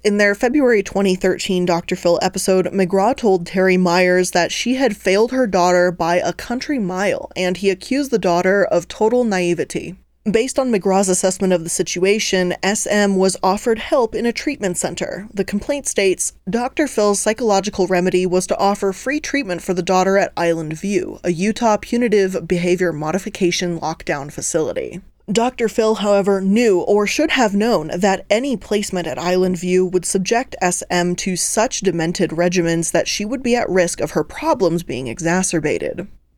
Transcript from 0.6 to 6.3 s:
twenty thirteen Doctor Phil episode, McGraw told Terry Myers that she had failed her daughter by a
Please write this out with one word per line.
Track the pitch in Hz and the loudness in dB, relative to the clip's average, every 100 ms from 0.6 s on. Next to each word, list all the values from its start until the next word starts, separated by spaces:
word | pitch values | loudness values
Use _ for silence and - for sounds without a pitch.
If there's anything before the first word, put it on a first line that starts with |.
| 254 226 | 4 2
twenty | 196 196 202 185 | 0 0 0 2
thirteen | 190 - - 180 | 0 -2 -2 0
Doctor | 175 170 - 185 | 2 0 -2 -2
Phil | 175 170 | 0 2
episode, | 185 190 - 190 180 | 0 -2 0 2 2
McGraw | 196 185 196 202 277 | 0 0 2 2 2
told | 226 190 170 | 2 2 0
Terry | 196 190 185 | 0 2 2
Myers | 180 175 185 180 180 | 4 4 4 2 2
that | 180 165 | 0 0
she | - 226 | -2 -2
had | 254 269 208 | 0 0 0
failed | - 190 233 | 0 2 2
her | 254 247 | 2 0
daughter | 185 175 180 180 | 2 4 4 2
by | 180 165 175 | 0 0 0
a | - | 0